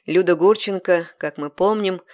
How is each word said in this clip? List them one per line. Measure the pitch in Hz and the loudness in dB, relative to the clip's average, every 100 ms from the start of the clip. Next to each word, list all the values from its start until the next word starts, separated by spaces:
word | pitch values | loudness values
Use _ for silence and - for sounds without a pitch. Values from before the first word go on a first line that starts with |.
| - | -2
Люда | 170 180 | 0 2
Гурченко, | 160 185 214 - 190 190 175 170 - | 2 4 2 -2 -6 0 -2 -2 -10
как | 151 151 | -10 -8
мы | 147 | -10
помним, | - 196 214 190 180 - | -2 0 0 -2 -6 -12